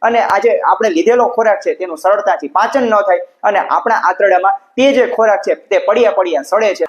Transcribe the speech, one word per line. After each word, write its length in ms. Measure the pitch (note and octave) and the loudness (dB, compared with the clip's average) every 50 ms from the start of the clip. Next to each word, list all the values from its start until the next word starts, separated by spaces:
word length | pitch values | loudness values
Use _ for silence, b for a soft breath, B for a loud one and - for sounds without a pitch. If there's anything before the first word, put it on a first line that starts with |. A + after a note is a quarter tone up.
અને 180 | - A3+ A#3 A#3 | -2 0 0 0
આ 180 | G3+ - G3 | 0 0 0
જે 220 | G3+ G#3+ A#3 G3+ - | 0 0 0 0 0
આપણે 300 | - D3+ F#3 - A3 G#3+ | 0 0 0 0 0 0
લીધેલો 380 | E3+ D#3+ E3+ A3 A#3+ B3 A#3 | 0 0 2 2 2 2 0
ખોરાક 320 | G#3 - A3 A3+ A3 G3 - | 0 0 0 0 0 0 0
છે 140 | - F3 D#3 | -2 -6 -6
તેનું 240 | - F3+ F3+ D#3+ | -4 -6 -8 -6
સરળતાથી 500 | D3+ - F#3 G3+ G3+ G3+ G3 F3 - D3+ | -2 0 0 0 0 0 -2 -2 -2 -4
પાચન 360 | C#3+ - F#3 G#3+ A#3 - C4+ B3 | -4 -2 -2 0 0 0 -2 0
ન 120 | A3+ G#3+ | 0 0
થાય 240 | G#3 G3+ G3 F3+ F3 - - _ _ - | 0 2 2 0 -2 -2 -8 _ _ -2
અને 160 | G#3 G3+ F#3+ | -2 0 0
આપણા 360 | - - D3 E3+ - A3+ A3 | -2 -2 -2 -2 0 -2 -2
આંતરડામાં 560 | - - F3 F#3 - G3+ G3 F#3 F3+ F#3 G3 | 0 0 -2 0 0 2 2 2 2 2 0
તે 400 | G3 - - _ _ A#3+ C4 C#4 | -2 -2 -6 _ _ 2 2 4
જે 160 | - B3+ A#3 | 4 2 2
ખોરાક 340 | A#3+ - A3 A3+ G#3+ G3+ - | 0 0 0 2 2 2 0
છે 140 | - G3 E3 | 0 -2 -4
તે 220 | - - - G3+ | -4 -4 -2 -2
પડ્યા 340 | F3+ - G3 G#3+ A3+ A#3 G#3 | 0 0 0 2 2 2 2
પડ્યા 300 | - G3 F#3 F3 D#3+ C#3 | 2 0 -2 -2 -2 -4
સડે 320 | - - F#3 G#3+ A3 G#3 F3+ | -2 -2 -2 0 0 0 -2
છે 120 | - E3 | -2 -2